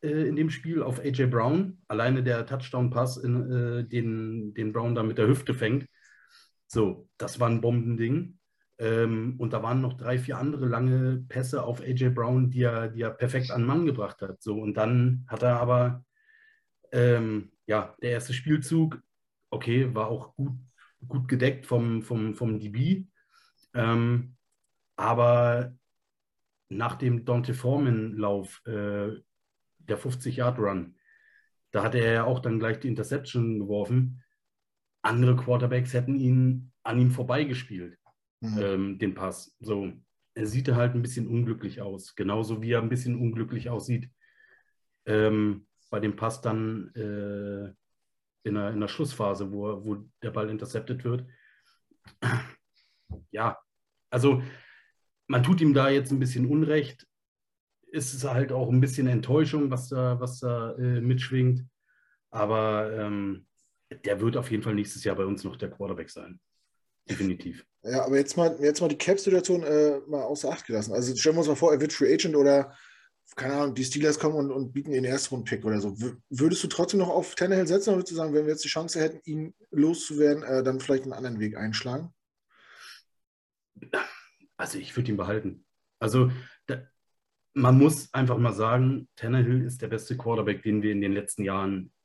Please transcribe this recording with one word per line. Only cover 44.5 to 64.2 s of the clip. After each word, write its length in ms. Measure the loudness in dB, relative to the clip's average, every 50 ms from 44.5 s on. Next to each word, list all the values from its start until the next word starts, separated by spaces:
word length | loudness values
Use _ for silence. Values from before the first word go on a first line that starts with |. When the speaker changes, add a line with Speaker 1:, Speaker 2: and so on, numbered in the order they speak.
| _ _ _ _ _ _ _ _ _ _ _
Speaker 1:
ähm, 600 | -2 2 2 4 4 2 2 2 0 0 -4 -8 _ _ _ _ _
bei 100 | -6 -4
dem 160 | -4 -4 -4
Pass 240 | -2 -4 -4 -6 -4
dann, 540 | -4 -2 -2 -2 -2 -4 -4 -6 -10 -12 -10
äh, 800 | -10 -8 -8 -6 -6 -6 -8 -8 -8 -8 -8 -8 -10 -10 -12 -14 _ _ _ _ _ _ _ _ _ _ _ _ _ _
in 80 | -4 -4
der, 160 | -2 -4 -4
in 100 | -4 -4
der 80 | -4 -4
Schlussphase, 640 | -4 -4 -6 -6 -4 -2 -2 -2 -2 -2 -6 -8 -6
wo, 320 | -6 -6 -6 -6 -8 -6
wo 200 | -8 -8 -8 -8 -16 _ _ -10
der 80 | -8
Ball 200 | -4 -4 -4 -4
intercepted 540 | -6 -8 -8 -6 -6 -8 -6 -6 -8 -6 -4
wird. 220 | -4 -4 -4 -6 -10 -18 _ _ _ _ _ _ _ _ _ _ _ _ _ _ -20 -16 _ -4 -2 -2 -2 -4 -8 -16 _ _ _ _ _ _ _ _ _ _ _ -14 -14 -14 _
Ja, 280 | -6 -4 -4 -4 -4 -6 _ _ _ _ _ _ _ _ _ _
also 320 | -2 4 6 6 4 4 0 -6 -12 -18 -20 -20 -20 -20 _ _ _ _ _ _ _ _ _
man 160 | _ 2 2 6
tut 180 | 6 6 6
ihm 140 | 6 6 6
da 140 | 6 6 6
jetzt 240 | 4 2 2 0 0
ein 80 | 0
bisschen 260 | 0 0 0 0 0
Unrecht. 600 | 2 4 2 2 4 2 0 0 -2 -8 _ -20 _ _ _ _ _ _ _ _ _ _ _ _ _ _ _ _ _ -6
Ist 220 | -6 -6 -6 -6
es 100 | -6 -6
halt 280 | -2 0 0 0 0 0
auch 180 | -2 0 2
ein 100 | 4 4
bisschen 260 | 4 4 2 0 0
Enttäuschung, 640 | 2 2 0 0 2 4 4 4 4 2 0 0 0
was 180 | 0 -4 -6 -6
da, 320 | -4 -2 0 0 0 -2
was 200 | -4 -6 -8 -6
da, 320 | -4 -4 -4 -2 -4 -6 -6
äh, 240 | -2 0 0 0 2
mitschwingt. 640 | 2 2 2 0 0 -2 0 2 4 4 4 2 0 -6 _ _ _ _ _ _ _ _ _ _ _ _
Aber, 640 | -4 -2 -2 0 2 2 2 2 0 0 -2 -2 -4
ähm, 540 | -4 -4 -4 -4 -4 -4 -4 -6 -8 -10 _ _ _ _ _ _ _ _ _ -20 -10 -4
der 160 | -2 -2 0